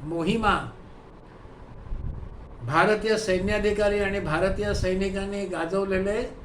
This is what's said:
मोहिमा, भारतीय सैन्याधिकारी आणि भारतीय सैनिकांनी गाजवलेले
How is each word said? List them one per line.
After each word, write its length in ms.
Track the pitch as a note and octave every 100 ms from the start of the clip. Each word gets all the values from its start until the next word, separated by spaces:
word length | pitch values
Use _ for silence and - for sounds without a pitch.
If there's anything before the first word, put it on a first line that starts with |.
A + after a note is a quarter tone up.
मोहिमा, 680 | D3 E3+ E3 A3+ G#3+ E3+ B2 - - - - - - - - - - - - - - - - - - -
भारतीय 540 | A#2+ D#3+ F#3+ G#3+ A3 G#3+
सैन्याधिकारी 800 | F3 F#3 G3 G#3 G3+ G3+ G#3 G3+
आणि 220 | G3 G3
भारतीय 540 | E3+ D#3 F#3+ F#3+ G#3
सैनिकांनी 680 | G3 F#3 F#3 G3 F#3+ G3 G3+ F#3+
गाजवलेले 760 | E3+ E3 F#3+ G3 F#3+ G3 A3 B3+ -